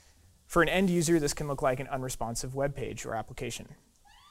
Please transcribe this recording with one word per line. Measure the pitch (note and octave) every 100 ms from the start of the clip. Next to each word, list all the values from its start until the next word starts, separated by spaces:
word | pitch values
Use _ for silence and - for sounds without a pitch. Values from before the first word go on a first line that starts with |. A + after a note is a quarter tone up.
| - - - _ -
For | F3
an | D3+
end | F3 G3
user, | F3 D#3+ E3+
this | C#3+
can | - D3+
look | C3+
like | C#3+ C3
an | C3
unresponsive | C3+ B2+ - A#2 A#2+ B2+
web | C3+ C#3 C#3+
page | G#2+ A2
or | C3+
application. | A2 - B2 A#2+ - - - _ _ - - -